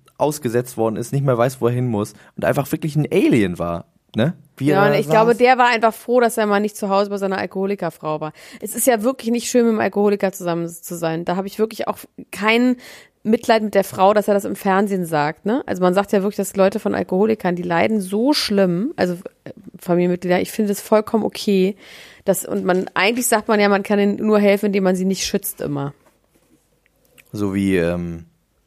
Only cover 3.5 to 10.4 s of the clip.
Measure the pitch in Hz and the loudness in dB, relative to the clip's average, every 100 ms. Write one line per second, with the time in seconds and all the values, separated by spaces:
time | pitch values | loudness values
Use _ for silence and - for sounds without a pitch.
3.5 | 85 87 85 - _ _ - 127 185 _ | 0 -4 -6 -8 _ _ -2 -2 -2 _
4.5 | - 135 185 202 147 143 160 226 226 240 | -4 0 4 4 2 2 4 4 4 4
5.5 | 247 247 233 226 214 - 247 233 220 214 | 4 4 2 0 0 0 2 2 2 0
6.5 | 202 208 - 202 196 202 196 196 196 208 | 2 0 -4 -2 0 0 -2 -4 -4 -6
7.5 | 196 196 202 170 - 156 156 156 - - | -4 -4 -4 -6 -6 -6 -6 -8 -12 -20
8.5 | - 208 240 - 233 220 262 220 233 - | -14 -10 -4 0 2 0 -4 -2 -4 0
9.5 | 247 233 214 196 196 208 202 190 185 | 0 2 2 -2 0 0 2 -2 -4